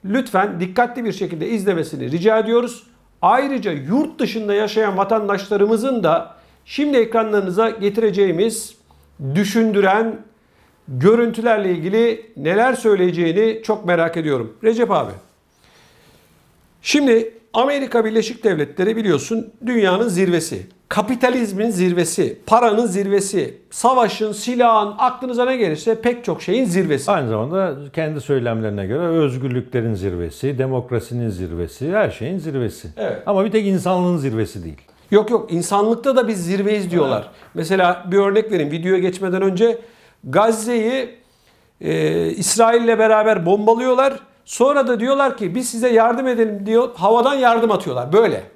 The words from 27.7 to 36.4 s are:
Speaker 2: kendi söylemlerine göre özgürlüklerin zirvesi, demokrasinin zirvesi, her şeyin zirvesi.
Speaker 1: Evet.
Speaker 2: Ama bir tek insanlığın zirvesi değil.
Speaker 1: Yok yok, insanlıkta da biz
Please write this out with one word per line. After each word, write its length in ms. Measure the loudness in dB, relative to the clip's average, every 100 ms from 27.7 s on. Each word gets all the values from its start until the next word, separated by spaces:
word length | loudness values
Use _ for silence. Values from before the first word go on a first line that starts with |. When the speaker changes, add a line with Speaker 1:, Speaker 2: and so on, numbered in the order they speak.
| -6 -10
Speaker 2:
kendi 280 | -6 -6 -6
söylemlerine 640 | -2 -2 0 -2 -4 -4 -4
göre 220 | -4 0
özgürlüklerin 840 | 0 0 -2 -4 -4 -2 -4 -2 -2
zirvesi, 640 | -4 -4 -8 -6 -6 -4
demokrasinin 720 | -2 -2 -4 -6 -4 -6 -6
zirvesi, 640 | -6 -8 -6 -8 -6 -4
her 160 | 0 -2
şeyin 260 | -2 -8 -6
zirvesi. 480 | -6 -4 -6 -8 -16 -8
Speaker 1:
Evet. 260 | -8 -6 -2
Speaker 2:
Ama 200 | 0 2
bir 60 |
tek 140 | 0 0
insanlığın 500 | 0 0 0 0 0
zirvesi 460 | -2 -2 -4 -6
değil. 140 | -14 -16 _ _ _
Speaker 1:
Yok 180 | 2 4
yok, 220 | 0 0
insanlıkta 600 | -4 0 0 2 0 2 2
da 120 | 0
biz 180 | -2